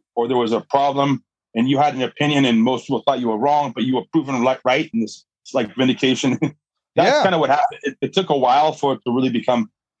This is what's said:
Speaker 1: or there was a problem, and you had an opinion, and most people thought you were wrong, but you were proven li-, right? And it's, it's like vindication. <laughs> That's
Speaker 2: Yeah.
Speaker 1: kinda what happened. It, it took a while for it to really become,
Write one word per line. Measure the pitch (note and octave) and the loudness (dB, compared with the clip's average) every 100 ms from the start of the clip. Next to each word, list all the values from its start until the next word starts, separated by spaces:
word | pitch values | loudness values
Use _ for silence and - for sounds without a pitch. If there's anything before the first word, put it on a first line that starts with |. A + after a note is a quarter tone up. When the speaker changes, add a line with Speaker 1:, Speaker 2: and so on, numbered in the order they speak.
| _ | _
Speaker 1:
or | - A#2 | -4 -2
there | B2+ | 0
was | A#2 | 0
a | A2+ | -2
problem, | - C#3 C#3+ C#3 C#3 C3+ _ _ _ | -2 0 0 0 0 -2 _ _ _
and | A#2 B2+ | -2 0
you | C#3 | 2
had | D3 | 0
an | C3 | 0
opinion, | A#2+ - D3 C#3+ | -6 -2 0 2
and | C3+ A2+ | 2 2
most | A#2 B2 | 2 0
people | - B2 - | -4 -4 -2
thought | C3 | -2
you | A#2 | -2
were | G#2+ | -2
wrong, | C#3 D3 C#3+ | 0 0 -2
but | - | -4
you | C3 | -2
were | B2+ - | -2 -2
proven | E3 C#3 C3 | -4 -2 0
li-, | B2+ C3 | 0 0
right? | B2+ C#3 D#3 | 0 0 -2
And | A2+ | -4
it's, | G#2+ - _ _ | -4 -8 _ _
it's | - | -6
like | C3+ A2 | -4 -4
vindication. | A#2 B2+ A#2 C3 B2 C3+ A#2 | 0 0 2 0 0 0 -2
<laughs> | D#3 - _ _ _ - | -4 -6 _ _ _ 2
That's | F#3+ D4 | 2 4
Speaker 2:
Yeah. | |
Speaker 1:
kinda | G3+ E3+ | 2 2
what | C3+ | 2
happened. | D3 - - | 2 0 -4
It, | C#3 C3 | -8 -6
it | C3+ | -4
took | - F3+ | -2 0
a | C#3+ | 0
while | B2+ C#3 D#3 | 2 4 2
for | - C#3 | 0 -4
it | C3 - | -2 -4
to | |
really | A#2+ C3 | -2 0
become, | A#2 A2 B2 G#2+ _ _ - | -2 -2 -2 -2 _ _ -6